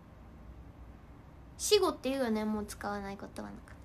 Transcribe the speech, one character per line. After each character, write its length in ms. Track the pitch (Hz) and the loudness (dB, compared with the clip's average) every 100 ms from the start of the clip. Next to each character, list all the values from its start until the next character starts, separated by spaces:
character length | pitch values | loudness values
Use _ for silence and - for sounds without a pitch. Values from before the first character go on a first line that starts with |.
| - - - - - - - - - - - - - - - - | -18 -18 -18 -16 -16 -14 -16 -16 -16 -16 -16 -16 -16 -16 -14 -2
死 220 | - 415 | 8 8
語 100 | 349 | 8
っ 80 | 302 | 4
て 120 | 254 | 2
言 100 | 269 | 4
う 60 | 233 | 4
よ 40 | |
ね、 160 | 214 214 | 4 2
も 160 | 214 | 0
う 40 | 208 | -2
使 220 | - 208 | -4 -2
わ 120 | 202 | -2
な 100 | 196 | -4
い 60 | 196 | -6
言 100 | - - | -8 -8
葉 60 | |
な 80 | 104 | -8
ん 20 | |
か。 200 | 101 - - | -10 -14 -16